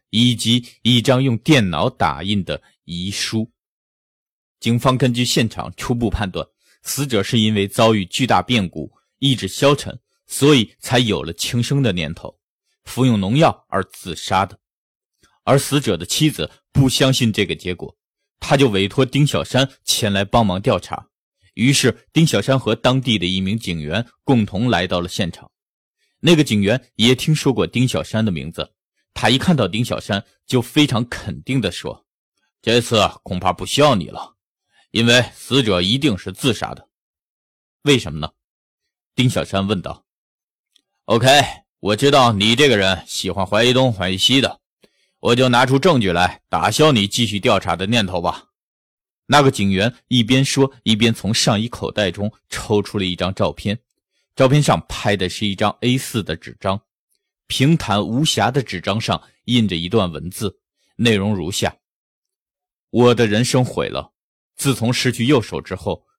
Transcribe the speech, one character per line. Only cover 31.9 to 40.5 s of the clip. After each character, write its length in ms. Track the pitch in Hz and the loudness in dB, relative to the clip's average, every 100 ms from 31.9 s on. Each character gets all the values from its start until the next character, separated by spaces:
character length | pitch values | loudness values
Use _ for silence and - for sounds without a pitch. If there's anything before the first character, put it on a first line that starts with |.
| - _ _ _ _ _ _ | -14 _ _ _ _ _ _
：“这 200 | - 117 | 0 2
次 280 | 117 113 90 - | 2 2 2 -2
恐 160 | - 92 | -10 -4
怕 140 | 92 | -2
不 120 | 85 | -4
需 160 | 92 - | -2 2
要 140 | 147 | 4
你 140 | 113 65 | 2 -2
了， 260 | - - _ _ _ _ _ _ | -12 -18 _ _ _ _ _ _
因 160 | - 117 | 0 4
为 180 | 123 117 | 4 2
死 280 | - - 127 | -6 -2 0
者 180 | 110 90 | 2 0
一 160 | 92 127 | 0 0
定 220 | 143 95 | 0 -2
是 140 | - | -6
自 200 | 92 131 | -4 -2
杀 220 | 104 - | -2 -6
的。 140 | - - _ _ _ _ _ _ _ _ _ | -10 -18 _ _ _ _ _ _ _ _ _
”“为 140 | 143 131 | 0 0
什 140 | 85 | 0
么 60 | 76 | -8
呢？” 100 | 76 _ _ _ _ _ _ _ _ | -10 _ _ _ _ _ _ _ _
丁 160 | - 123 | -2 0
小 140 | 92 | -2
山 220 | 71 98 98 | -4 -4 -2
问 140 | 104 | -4
道。 240 | 71 67 _ _ _ _ _ | -6 -14 _ _ _ _ _